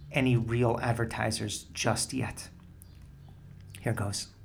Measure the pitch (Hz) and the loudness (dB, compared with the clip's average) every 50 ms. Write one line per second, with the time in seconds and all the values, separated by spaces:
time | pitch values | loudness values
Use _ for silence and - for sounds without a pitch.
0 | - - - 143 131 127 123 113 110 107 117 120 123 117 113 - - 123 113 117 | -10 -2 0 4 6 6 6 4 4 2 2 4 4 4 4 4 2 2 2 2
1 | 117 113 - - 113 113 110 - 110 107 - - - - - - - 117 110 - | 0 0 0 0 0 0 0 0 -2 -4 -4 -6 -8 -8 -6 -2 2 2 2 2
2 | - - - 131 123 104 - - - - - - - - - - - - - - | 0 -2 -2 -2 -2 -2 -4 -8 -12 -14 -16 -18 -20 -20 -20 -20 -20 -20 -20 -20
3 | - - - - - - - - - - - - - - - - - 123 110 - | -20 -18 -18 -18 -18 -18 -18 -18 -18 -18 -18 -16 -16 -16 -12 -4 -2 0 0 0
4 | 98 101 98 - - - - - | 0 -2 -2 -4 -6 -10 -12 -18